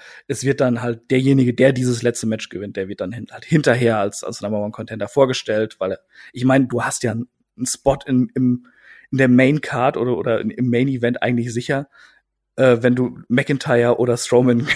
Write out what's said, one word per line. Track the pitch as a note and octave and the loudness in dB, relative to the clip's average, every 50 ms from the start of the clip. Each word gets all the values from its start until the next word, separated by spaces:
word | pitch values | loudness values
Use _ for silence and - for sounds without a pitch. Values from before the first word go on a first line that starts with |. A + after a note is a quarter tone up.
| - - - - _ _ | -18 -20 -20 -20 _ _
es | C3+ - - | -10 -4 -2
wird | C3+ C3+ C3+ | -2 0 0
dann | C3+ B2+ A#2+ A#2 | 0 0 0 0
halt | A#2 A#2+ A#2 A#2 _ _ | -2 -6 -6 -8 _ _
derjenige, | C3 C3 C3 C3+ C#3 C3+ B2+ A#2+ A#2+ | 0 2 4 4 4 4 4 2 2
der | - B2+ C3+ | 4 4 4
dieses | C#3 B2 B2+ B2 B2 A2+ | 4 2 0 -2 -2 0
letzte | A2 A#2+ A#2 - - | 0 -2 -2 -2 -4
Match | A2 A2 G#2+ - - | -4 -4 -4 -6 -10
gewinnt, | - F2+ G2+ G#2 F2+ G2+ | -12 -12 -12 -8 -8 -8
der | F#2+ F#2+ | -8 -8
wird | G2+ - | -6 -8
dann | G2 F#2 | -8 -8
hin-, | A#2 B2 - - | -8 -10 -12 -14
halt | - - - | -16 -20 -6
hinterher | - D#3+ D#3+ D3 C#3 A#2+ B2 B2 A2+ A2+ G#2+ | 0 0 2 4 4 2 2 2 2 2 0
als, | G2+ G#2 - - - | -2 -4 -4 -8 -10
als | - A#2 - | -12 -10 -8
Number | - G2+ G#2+ G#2 | -8 -6 -4 -4
One | G#2 G#2+ | -4 -6
Contender | G#2+ - G#2+ - A2 G#2+ G2+ G2+ | -8 -10 -12 -12 -8 -8 -8 -4
vorgestellt, | - C#3 C#3 B2+ B2+ - - - G#2+ G#2+ A2 G#2+ - _ | 2 2 2 2 2 -4 -4 -2 -2 -2 -2 -2 -4 _
weil, | F#2+ F#2+ F#2+ - - _ _ - - - _ | -4 -4 -4 -6 -10 _ _ -20 -20 -18 _
ich | B2 B2 | -2 0
meine, | C3 C3 C3+ C3+ | 4 4 4 2
du | A#2+ A#2+ A#2 | 2 -2 -4
hast | A#2+ - - - - | -4 -4 -6 -4 -4
ja | A#2+ | -4
einen, | G#2+ A2+ B2 - _ _ _ _ _ - | -4 -4 -6 -10 _ _ _ _ _ -10
einen | - - | -8 -8
Spot | - - _ C#3 C3+ C3+ - - | -8 -2 _ 0 0 0 -2 0
in, | C3 B2+ B2+ A2+ - | 0 0 0 0 -2
im, | C3 B2+ B2 B2 B2 - _ _ _ _ - - - _ _ | 0 0 0 0 0 -4 _ _ _ _ -20 -20 -20 _ _
in | - C3 | 0 2
der | C3+ B2+ | 4 6
Main | B2 B2 C3 C3 D3 D3+ | 6 6 6 4 2 0
Card | - - - A#2 B2 C3+ C#3+ - | -4 -6 -4 -2 0 0 0 0
oder, | A2 B2+ B2 - | -2 -2 -2 -2
oder | - B2 A2+ A2 | -2 -2 -2 -2
in, | - G#2+ | -2 -6
im | - - B2+ B2 | -4 -4 -2 0
Main | A#2+ A#2+ C3 C#3 | 0 0 0 0
Event | C3+ B2 A#2 A#2+ B2 - | -2 -2 -2 -2 -2 -2
eigentlich | - A2+ A#2+ A#2+ A#2 B2 A2 | -2 -2 -2 -2 -4 -4 -6
sicher, | A#2 B2 - D3 C#3 C#3+ - _ _ - - _ _ _ _ _ _ _ _ _ | -8 -4 -4 -4 -4 -4 -8 _ _ -20 -20 _ _ _ _ _ _ _ _ _
äh, | - C3+ C3 B2 A#2 | 2 4 4 4 4
wenn | A2+ B2 B2 | 4 2 2
du | B2 B2+ A2+ - - - _ | 2 0 -4 -4 -10 -6 _
McIntyre | A#2 B2+ C3+ - D3 C3+ - C#3+ B2+ A#2+ A#2+ A#2+ A#2+ - | -2 -2 0 0 -4 -4 -2 0 2 2 4 2 2 2
oder | A#2+ B2 A#2 A#2 | 2 0 0 -2
Strowman | - - - B2 B2+ B2+ A#2+ A#2+ C3+ - - | -2 2 2 4 4 4 2 2 0 -2 -6